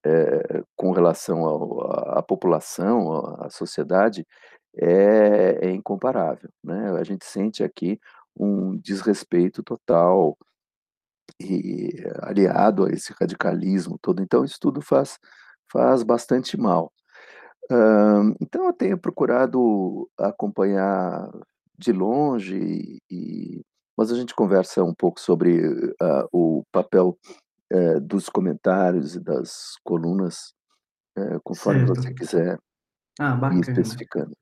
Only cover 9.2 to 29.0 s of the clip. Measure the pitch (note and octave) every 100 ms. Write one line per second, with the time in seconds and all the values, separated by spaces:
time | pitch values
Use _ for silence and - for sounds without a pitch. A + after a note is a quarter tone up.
9.2 | - F2 F2+ - - A#2 - E2+ F2 F#2+
10.2 | D#2+ - _ _ _ _ _ _ _ _
11.2 | - - - F#3 - F2+ - - - -
12.2 | - G2+ F#2+ - G#2 F#3 F#2+ - - -
13.2 | - - - F2+ F2+ F#2+ E2 E2+ - F2+
14.2 | F#2+ B2 C#3 - D3+ C#3+ - C#3 C#3 -
15.2 | _ _ - _ _ - B2 C3 A2+ A#2
16.2 | - B2+ B2+ G#3 A2+ F2 D#2 _ _ -
17.2 | - - - _ - B2 A2 G#2+ G#2 G#2
18.2 | G#2 - - E4+ F#4 F4 F#3+ F#3 - -
19.2 | A#2+ A#2+ C3 B2+ A#2+ G#2 F#2 F#2+ - -
20.2 | G2+ - G#2 - G2 G2 F#2+ F#2+ F#2 E2+
21.2 | G2 - - _ _ _ - F#2 F#2+ C3
22.2 | D3+ A#2+ F#2+ G2 F2+ F2 - - _ F2+
23.2 | - F2 - - - _ _ - A2 A#2+
24.2 | A#2+ - G#2 F#2+ F#2 - F2 E2 F2+ -
25.2 | - E2+ F2 E2+ E2 - E2+ - F2 C#2
26.2 | - F2 E2 D#2+ - F#2+ - F#2+ F2+ F2
27.2 | - - _ _ _ F#2 F2 D#2 - G2+
28.2 | - - F#2 D2 G2 F#2+ F#2 F2+